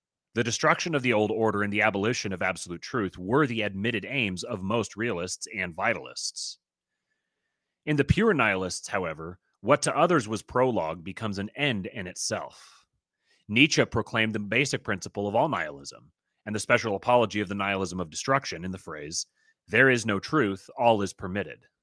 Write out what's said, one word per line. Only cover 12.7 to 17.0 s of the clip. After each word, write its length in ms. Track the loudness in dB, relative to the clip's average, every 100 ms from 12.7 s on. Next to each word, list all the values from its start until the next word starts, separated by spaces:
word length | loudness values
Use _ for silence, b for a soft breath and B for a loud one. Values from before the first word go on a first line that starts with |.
| -20 _ _ _ _ _ _ 0
Nietzsche 380 | 4 6 4
proclaimed 480 | 2 0 0 0 0
the 60 | -2
basic 440 | -2 0 0 -2
principle 460 | -4 -6 -6 -6 -2
of 60 |
all 160 | 0 0
nihilism 600 | -2 -6 -10 -16 -20 -20 _ _ _ -8
and 80 |
the 60 | -4
special 360 | 2 2 2
apology 440 | 0